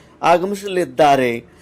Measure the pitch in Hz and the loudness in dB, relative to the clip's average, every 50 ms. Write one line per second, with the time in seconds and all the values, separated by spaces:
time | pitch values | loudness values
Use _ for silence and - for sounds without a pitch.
0 | _ _ _ - 147 156 175 170 175 196 202 196 202 202 185 180 170 131 127 165 | _ _ _ -2 0 2 2 2 0 -4 -8 -8 -10 -6 -4 -4 -4 -2 0 2
1 | 156 143 139 135 127 120 117 120 - _ _ _ | 2 4 4 2 0 -2 -4 -6 -10 _ _ _